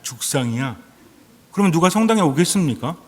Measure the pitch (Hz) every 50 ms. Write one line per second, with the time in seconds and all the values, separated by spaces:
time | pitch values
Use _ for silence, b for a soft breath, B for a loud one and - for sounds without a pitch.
0 | - - 127 113 - - - 143 127 120 113 120 135 135 139 - - - _ _
1 | - - _ - - _ - _ _ _ - 190 202 190 160 165 170 185 180 214
2 | 220 226 226 220 190 151 131 143 175 170 - 202 175 147 113 - - 135 170 -
3 | -